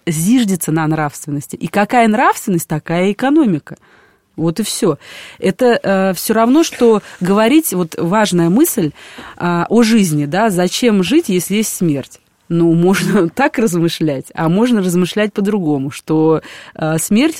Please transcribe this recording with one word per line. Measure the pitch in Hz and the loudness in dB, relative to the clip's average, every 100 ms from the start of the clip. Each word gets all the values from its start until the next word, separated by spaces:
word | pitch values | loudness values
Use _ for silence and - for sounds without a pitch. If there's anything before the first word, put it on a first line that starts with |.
| - | -4
зиждется | 151 180 254 208 180 - | -2 2 2 2 -2 -2
на | 165 156 | -2 0
нравственности. | 156 147 - 151 143 - - | 0 -2 -6 -8 -8 -8 -10
И | 170 | -4
какая | 202 208 254 226 | -2 0 2 2
нравственность, | 220 330 440 - 170 - | 2 0 0 -2 -4 -2
такая | 151 - 170 196 | -6 -4 -2 -2
экономика. | 202 262 311 240 156 - - _ _ _ _ _ - | -2 0 2 2 0 -6 -20 _ _ _ _ _ -6
Вот | 165 165 | -4 -2
и | |
все. | 208 - 196 139 - - - - | -6 -2 -2 -2 -8 -20 -20 -6
Это, | 185 - 247 226 | -4 2 2 2
э, | - 190 190 | 0 0 0
все | 175 - | -2 -2
равно, | 220 233 302 | 2 4 4
что | 330 - 233 208 - - | 2 2 4 4 0 -6
говорить, | 180 202 226 311 - | 0 2 4 2 0
вот | 185 170 - | -4 -4 -4
важная | 170 220 208 175 170 | -2 0 2 2 2
мысль, | 214 339 - 151 - - - - - | 2 2 0 -4 -6 -20 -20 -18 -6
а, | 175 170 - | -2 -2 0
о | 226 | 2
жизни, | 220 226 180 151 143 | 4 2 2 0 -2
да, | 180 226 | 0 0
зачем | 180 180 - 240 202 | 0 -2 0 0 2
жить, | 175 311 269 | 2 0 0
если | 180 - 208 | -2 0 -2
есть | 208 - | -4 -2
смерть? | 170 139 - - _ _ - | -2 -2 -6 -18 _ _ -4
Ну, | 170 165 | 0 2
можно | 165 180 185 165 196 170 | 4 2 2 2 0 0
<laughs> | - | 0
так | 277 269 | -2 0
размышлять, | 220 175 165 - 156 135 - | 0 0 -2 -2 -4 -4 -8
а | - 165 | -4 0
можно | 185 247 220 | 2 2 2
размышлять | 180 175 175 208 208 | 0 0 0 -2 -4
по-другому, | - 202 208 156 143 135 | -2 -2 -2 -2 -2 -4
что, | - - 156 156 156 - - - - | -8 -2 0 2 0 -4 -20 -18 -8
э, | 156 160 | -4 -4
смерть — | - 214 311 | 0 0 0